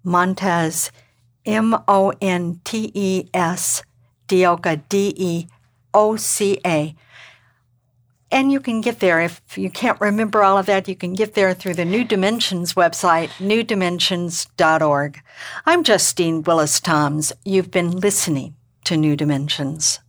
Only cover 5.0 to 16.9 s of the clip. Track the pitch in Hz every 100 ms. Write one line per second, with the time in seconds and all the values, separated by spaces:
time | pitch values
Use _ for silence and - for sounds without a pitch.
5 | 196 - 180 170 170 _ _ _ _ 214
6 | 214 220 - - 202 196 180 160 156 156
7 | _ - - _ _ _ _ _ _ _
8 | _ _ _ 262 269 277 262 226 220 226
9 | 190 165 170 170 _ - 190 - 240 -
10 | 208 208 220 214 196 196 190 196 190 185
11 | 180 190 214 214 190 185 185 175 170 214
12 | 240 196 190 233 - 180 175 - 170 -
13 | 185 165 165 - 190 220 233 208 180 175
14 | - 180 175 165 - - 165 160 156 143
15 | 147 - _ - - - - 349 - 202
16 | - - 165 160 156 165 151 - -